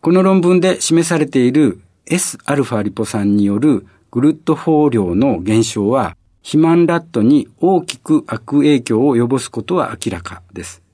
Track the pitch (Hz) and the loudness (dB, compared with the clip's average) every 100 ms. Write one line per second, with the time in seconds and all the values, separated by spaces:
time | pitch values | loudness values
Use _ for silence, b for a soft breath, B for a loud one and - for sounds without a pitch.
0 | 165 185 185 190 175 180 180 - - 165 | 2 2 4 2 4 2 2 -2 0 0
1 | 165 165 143 135 123 139 143 87 _ _ | 2 -2 0 0 2 2 0 -2 _ _
2 | - 175 - - - 143 127 113 101 95 | -6 -4 -4 -10 -6 -4 -2 -4 -4 -6
3 | 107 113 101 104 101 101 151 110 b b | -6 -2 0 0 0 0 0 0 b b
4 | b 120 143 156 - 156 - 151 147 117 | b 0 0 0 -4 -4 0 2 2 0
5 | 92 90 135 85 92 110 110 107 101 131 | 0 0 0 0 0 0 0 -2 0 0
6 | 92 - _ _ - 151 165 170 170 170 | -2 -8 _ _ -4 0 4 4 2 0
7 | 165 - 110 147 - _ 170 185 - - | -4 0 2 2 0 _ 0 0 -2 -14
8 | - 156 - 120 - 143 143 143 120 113 | -2 -2 -2 -10 -2 0 2 0 0 0
9 | 139 120 120 131 - - 107 180 135 - | 2 0 0 -2 -4 -10 -4 -4 -4 -6
10 | - 90 85 92 _ - 85 - _ | -8 -8 -12 -18 _ -18 -18 -20 _